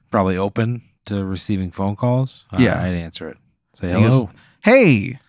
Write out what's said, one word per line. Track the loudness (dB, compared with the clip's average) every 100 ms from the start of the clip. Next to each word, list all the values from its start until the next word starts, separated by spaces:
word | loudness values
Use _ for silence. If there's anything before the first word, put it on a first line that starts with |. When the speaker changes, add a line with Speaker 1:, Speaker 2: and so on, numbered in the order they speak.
| _
Speaker 1:
probably | 0 0 0
open | -2 -2 -4 -4 -12 _ -8
to | -6
receiving | -6 -6 -4 -4 -4
phone | -4 -6 -2
calls. | -2 0 -2 -8 _
I, | 0
Speaker 2:
Yeah. | 0 0
Speaker 1:
I'd | -2 -4
answer | -8 -12 -14
it. | -16 _ _ _ _
Say | -4
Speaker 2:
He |
goes, | 2
Speaker 1:
hello. | 4 4 0 -8 _ _
Speaker 2:
"Hey, | 4 6 6 4 0 -10